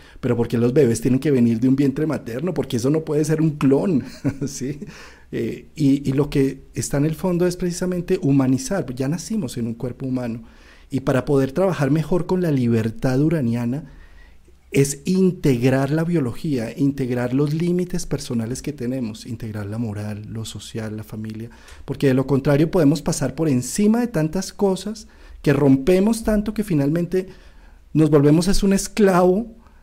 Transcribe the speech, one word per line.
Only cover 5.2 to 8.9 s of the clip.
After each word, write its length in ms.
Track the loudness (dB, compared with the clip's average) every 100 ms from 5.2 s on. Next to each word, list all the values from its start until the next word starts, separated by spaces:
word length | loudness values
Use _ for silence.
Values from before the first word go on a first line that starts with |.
| -12
Eh, 360 | -6 -6 -8 -14
y, 340 | 0 2 2 2
y 40 |
lo 160 | 0 0
que 360 | 0 0 -2 -10
está 240 | -8 -4 -2
en 80 | 0
el 80 |
fondo 320 | -2 -2 0 0
es 100 | -2
precisamente 600 | -4 -4 -4 -4 -2 -2
humanizar, 720 | 2 2 4 0 -2 -4 -4